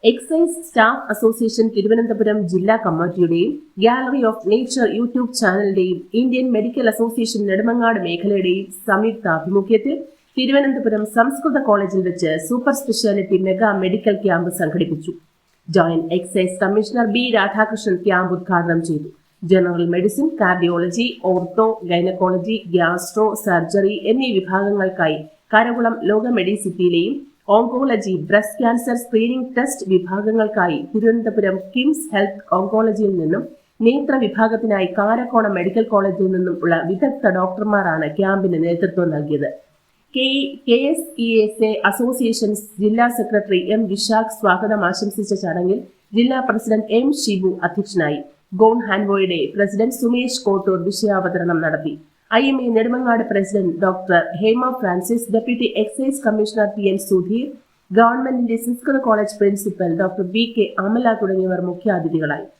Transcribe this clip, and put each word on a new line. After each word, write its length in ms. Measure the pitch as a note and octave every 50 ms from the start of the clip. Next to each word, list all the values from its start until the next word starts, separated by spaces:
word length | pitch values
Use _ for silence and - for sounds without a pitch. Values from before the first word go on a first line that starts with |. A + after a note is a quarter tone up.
| -
എക്സൈസ് 520 | A3+ A#3+ - - - D#4+ D#4+ E4+ E4+ - - - -
സ്റ്റാഫ് 420 | - A#3+ G#3+ A3 A#3+ - - -
അസോസിയേഷൻ 580 | G#3+ - - A3+ A3+ A3+ A#3+ A3 A3 - A3 A3+
തിരുവനന്തപുരം 800 | A3+ G#3 F#3+ G#3 A3+ A#3 A#3 A3 A3 G#3 A3 G#3 G#3 G#3+ G3+ E3+
ജില്ലാ 280 | F3+ F#3 F3+ G3+ A3 A3+ A3+
കമ്മിറ്റിയുടെയും 760 | F#3+ D#3+ D#3+ E3+ F3 F3 F3 F3 E3 E3+ E3+ F3+ C4 D4 - - _ _ - F#3+
Gallery 380 | A3+ A#3+ C4 C4 B3 C4+ C4+ A#3+ A3
of 80 | A3 - - F#3 G#3+
Nature 360 | A#3+ B3+ A#3+ - C4 A#3+ G3+ - G#3+
YouTube 340 | A#3+ A#3+ - B3+ B3 A#3 -
ചാനലിന്റെയും 680 | - A#3 G3 F#3 G3 G#3 G3 G3 G3 F3+ F#3 F3+ E3+ - - -
ഇന്ത്യൻ 380 | A3+ B3+ C4 A#3+ B3+ C4 B3+ A#3+
മെഡിക്കൽ 360 | G#3+ G#3+ A#3+ A#3+ C#4+ B3 A3
അസോസിയേഷൻ 580 | G#3+ - A#3 A#3 A3+ - A3+ A3 - A3 G#3
നെടുമങ്ങാട് 540 | G3+ F#3+ G3 G#3+ A#3 A#3 A#3+ A#3 A#3 A3+ G3+
മേഖലയുടെയും 680 | F3+ E3+ E3+ E3+ G3 G3+ G3+ G3 F#3 F3+ F3+ F#3+ G3 - - - -
സംയുക്ത 420 | - G3 F#3+ G#3+ A3+ A3 A3+ - F#3+
ആഭിമുഖ്യത്തിൽ 680 | D#3+ D#3+ D#3+ F3+ F#3+ G3+ G3 G3 A3+ G#3+ - C#4 D#4 - - - - _ _ _ _ -
തിരുവനന്തപുരം 680 | C4 A#3+ C4+ C#4 C#4+ C4+ B3+ - A3 A3+ G#3+ G#3+ G#3+
സംസ്കൃത 560 | G#3+ - A#3 A#3 C4 C#4 - - D#4+ B3+ C#4+ C4+
കോളേജിൽ 380 | - G#3 G3+ G3 F3+ F#3+ F#3+
വെച്ച് 380 | F3+ F3+ E3+ - F3 D#3+ D#3 D#3 - -
സൂപ്പർ 240 | B3 B3 A#3+ C#4+ C#4
സ്പെഷ്യാലിറ്റി 640 | C#4 - - A3 - - G#3+ G3 G#3 F#3+ F#3+ G3 F#3
മെഗാ 340 | F#3+ F#3+ F#3 F#3 A3+ G#3+ G3+
മെഡിക്കൽ 400 | F#3+ F#3 F#3 F#3 G#3 - A3 G3+
ക്യാമ്പ് 380 | - - G3 F3 E3+ F3 F3+
സംഘടിപ്പിച്ചു. 640 | F3 - F3+ D3+ D3+ F3+ - E3+ D#3+ D3+ - - E3+ - _ _ _ _ _ _ _ _ _ -
ജോയിന്റ് 440 | D#3 F#3+ E3 E3 E3+ E3 D#3+ - E3+
എക്സൈസ് 460 | F3+ F3+ - - G3+ F#3 F3+ - - G3+
കമ്മീഷണർ 440 | F#3+ G3+ G#3+ G#3+ - - A#3+ A#3
ബി 240 | G#3+ G3+ A#3+ B3 B3+
രാധാകൃഷ്ണൻ 680 | A3+ G#3+ F#3+ G3+ - G#3+ G#3+ G#3+ A3+ G#3+ - A3 F#3
ക്യാമ്പ് 360 | F3 - G3+ F#3 F3+ F#3 F3 F3+
ഉദ്ഘാടനം 500 | F3 F3+ - F#3+ F3 E3+ E3+ E3+ E3 E3
ചെയ്തു. 240 | E3+ D#3+ D3 D3+ - - _ _ _ _ _ -
ജനറൽ 420 | E3 F#3+ F#3 F#3 F3+ F3 E3+ F3
മെഡിസിൻ, 400 | E3+ E3+ F3+ F3+ G#3 G#3 C#4+ C#4+ D#4+ D#4+ -
കാർഡിയോളജി, 800 | G#3+ F3+ F3+ F3+ E3+ E3+ F3 E3+ F3 F3+ E3+ A#3 A#3+ B3 A#3+ - -
ഓർത്തോ, 560 | F#3+ F#3 F3+ F3+ F3 - - A3 A3 A3 - F#3
ഗൈനക്കോളജി, 800 | E3+ F3 E3+ F3 F#3 F#3 F3+ F#3+ F#3 F#3 F3+ F3 G#3+ A3 A3 -
ഗ്യാസ്ട്രോ, 680 | F3 E3+ F3 E3+ E3 F3 F3+ F3 - - G#3+ A3 G#3+ -
സർജറി 680 | G#3+ - G#3 F3+ E3+ E3 E3+ - G3+ G3 G3 G#3+ - -
എന്നീ 280 | - A3+ C4 C4+ B3+ G#3+
വിഭാഗങ്ങൾക്കായി 840 | F#3+ F#3 F3 F#3 F#3+ G3 G3+ G3+ G3+ F#3+ F#3+ F#3 G3 E3+ D#3+ D#3 - D#3 - _ _ _ _ -
കരകുളം 400 | G#3+ A#3 A#3+ A#3 B3 A#3 A3+ A3+ - -
ലോക 260 | F3+ G#3 G#3+ A3 B3
മെഡിസിറ്റിയിലെയും 840 | B3 G#3 F3+ F#3 G#3 G3+ - G3 E3+ - F3+ F3 E3+ E3+ F3 G#3+ C#4 C#4 - - _ _ _ -
ഓങ്കോളജി, 680 | G3+ A3 A#3+ A#3 B3+ B3 C#4 C4+ A#3+ G#3+ - G3+ F#3
ബ്രസ്റ്റ് 420 | E3 D3+ - G3+ G#3 G#3+ - - -
ക്യാൻസർ 380 | C4 A#3 A#3+ A#3+ A#3+ C4 A#3+
സ്ക്രീനിംഗ് 500 | A#3+ - - - A3 A3+ A#3 B3+ C4 B3 B3+ -
ടെസ്റ്റ് 300 | A#3+ B3+ C#4 - - - F#3+
വിഭാഗങ്ങൾക്കായി 880 | F#3+ F3+ F3 F3 F#3 G3+ G#3 A3 A3 A3+ G#3+ G#3+ G#3 G#3+ F3+ F3 D#3 D#3+ F3+ - -
തിരുവനന്തപുരം 600 | G#3+ G3+ A3+ A3+ A#3 A3 A#3 G3+ G#3+ G3+ F#3+ F#3+ F#3+ F#3 - -
കിംസ് 380 | B3 B3+ C#4+ D#4 - - - -
ഹെൽത്ത് 280 | G3 G3 G3 G3 - - - -
ഓങ്കോളജിയിൽ 640 | F#3 F#3+ G3 A3 A3 A3 A3 G3+ G3+ G#3+ G3 F#3+ F3
നിന്നും 300 | D#3+ D#3 F3 A3 B3 - - - _ _ _ _ A3
നേത്ര 340 | A#3 B3+ C#4+ C#4+ - C4+
വിഭാഗത്തിനായി 720 | C4 A#3+ G3 - G#3+ A3 A3+ A3+ A3 A#3 A3 G#3 G3 F#3+
കാരക്കോണം 680 | F3+ - - G3+ G#3 A3+ A#3+ B3 A#3+ - A#3 G#3+ G#3 G3
മെഡിക്കൽ 280 | F3+ F3 G3 - A3+ A3+
കോളേജിൽ 440 | - A3 G3+ G3 G3 F#3 - G3
നിന്നും 300 | F#3 F#3 F#3 F#3 F3 E3 - -
ഉള്ള 200 | E3+ E3+ E3 -
വിദഗ്ധ 400 | E3 G3 F#3 D4+ C4 - - - G#3
ഡോക്ടർമാരാണ് 800 | F3+ F#3 F#3 F#3 F#3 G#3 G#3+ G#3+ G#3 G3+ F#3+ F3+ D#3+ D#3+ D#3+ D3+ D#3 -
ക്യാമ്പിന് 460 | F#3+ F#3+ G3 F#3+ F#3 F#3 F3 D#3+ D#3+
നേതൃത്വം 460 | E3+ E3+ E3+ F#3+ F3+ - F#3 F3 E3+
നൽകിയത്. 380 | D3+ D3 D3 D3 D3+ C#3 C#3 - - - _ _ _ _ _ _ _ _ _ _ -
കെ-, 340 | C4 C4 C4+ C4+ C#4 C#4 C#4 - - _ -
കെ 100 | A#3 B3 C4+ C#4+ E4
എസ് 140 | D#4+ - - - -
ഇ 120 | A#3 A#3 A3+ A3 G#3+
എസ് 200 | G#3+ G#3+ - A3
എ 80 | G#3+ G#3+ - -
അസോസിയേഷൻ 720 | G3 G3+ - A#3+ B3 B3+ B3 B3+ A3+ A3+ - A3+ G#3 G#3
ജില്ലാ 540 | G3+ - - - - G3+ G#3 G#3+ A#3 A#3+ A#3+
സെക്രട്ടറി 640 | A#3+ A#3+ G#3+ - G#3+ G#3 G3 - G3 F3+ F3 F#3 G#3+
എം 140 | A3 A3+
വിശാഖ് 500 | F#3+ G3 G3 - G#3 A3 G#3+ A3+ A3 - -
സ്വാഗതം 440 | - G3+ F3+ F#3 G3+ G#3+ A3 F3+ F3
ആശംസിച്ച 500 | F3 F#3 - G#3+ G3+ G3 - G#3 G3 G#3
ചടങ്ങിൽ 460 | F#3+ - F3 D#3+ F3 F3+ F3+ G3 B3 - - _ _ _ _ G#3
ജില്ലാ 260 | A3 A#3+ B3+ C4+ C4
പ്രസിഡന്റ് 440 | B3+ B3+ G#3 A3 - A3 A3 G#3+ G#3+ -
എം 220 | G3+ A#3 B3+ C#4 D4
ഷിബു 480 | C#4 - A#3 G3+ F#3 F#3 F#3 F3+ F3+ F3
അധ്യക്ഷനായി. 580 | F3 - - G3 - - F#3 D#3+ D3 D3+ C#3+ - - _ _ _ _ -
ഗോൺ 240 | F#3 G#3+ A3 A3+ A#3+ G#3+
ഹാൻവോയുടെ 520 | G3+ G3 G3 G#3 G3 G3 G3 F#3+ F3+ F3 E3 C3+ - -
പ്രസിഡന്റ് 380 | G3 G3+ G3 G3+ G3 A3+ B3+ B3
സുമേഷ് 460 | - C4 A#3 A#3+ B3 B3 A#3+ B3 -
കോട്ടൂർ 380 | - G#3 G3 F#3+ F#3 G3+ F#3 F3+ E3+
വിഷയാവതരണം 800 | F#3 G3 - - G#3 G3+ F#3+ F#3 F3+ F3+ F3 E3+ F3 E3+ E3
നടത്തി. 320 | D#3+ D#3+ D#3 D3+ - D#3 D3 - - _ _ _ _ _ A3
ഐ 140 | A#3 C4+ C4+
എം 140 | C4+ C4 B3+
എ 60 | A#3+
നെടുമങ്ങാട് 540 | A3+ A3 A3+ A#3 A#3+ B3 C4 A#3+ A#3 A3 - -
പ്രസിഡന്റ് 440 | G#3 G3+ G3 F#3+ G3+ G3+ F#3+ F3 D#3+ E3 G3
ഡോക്ടർ 400 | F#3 F#3 - - - F3+ E3+ D#3 - - D3+
ഹേമ 300 | G#3 A3 A3+ B3 B3+ B3+ B3+ -
ഫ്രാൻസിസ്, 520 | A3 F#3 F3+ F3+ F3+ G3+ A#3 A#3 A#3 - G3+
ഡെപ്യൂട്ടി 420 | A3 A3 B3+ A#3+ A3+ A#3+ A3 -
എക്സൈസ് 460 | - G#3+ G#3+ - - C4 C4+ C#4 - -
കമ്മീഷണർ 400 | A3+ G#3+ G#3+ G#3 G#3+ - A3+ G#3 G3+ G#3
പി 60 | G#3 G3+
എൻ 160 | G3 F#3+ F#3+
സുധീർ, 480 | - - G3+ F#3 F3+ F3+ G#3 A#3 C4 D4 C#4+ - _ _ _ _ _ _ F3+
ഗവൺമെന്റിന്റെ 640 | G#3+ A#3 A#3 A#3+ C4 C4 C4+ C4 B3 A#3+ A3+ A3+
സംസ്കൃത 420 | A3+ A#3 A#3+ A#3+ A#3+ - D4 C4+ C4
കോളേജ് 380 | C4 A#3+ A3 G#3 G#3+ G#3 - -
പ്രിൻസിപ്പൽ 520 | G#3 G3 G3+ G3 - G#3+ F3+ - F#3 E3+ E3 E3+
ഡോക്ടർ 240 | F#3+ F#3 F#3 - F#3+ F3+ F#3
വി 220 | A3+ A#3 A3+ A3+
കെ 80 | A3+ G3+ F#3 - -
അമല 340 | F#3+ G3+ A3 A#3+ B3+ A#3+ A3
തുടങ്ങിയവർ 480 | A3 A3 F#3+ F#3+ F#3+ F#3 F#3 F#3 F3+
മുഖ്യാതിഥികളായി. 840 | F#3 F3+ F3 F3 - A3 F#3+ F3+ D#3+ D#3+ E3 D#3+ D#3 D3 D3 - - - _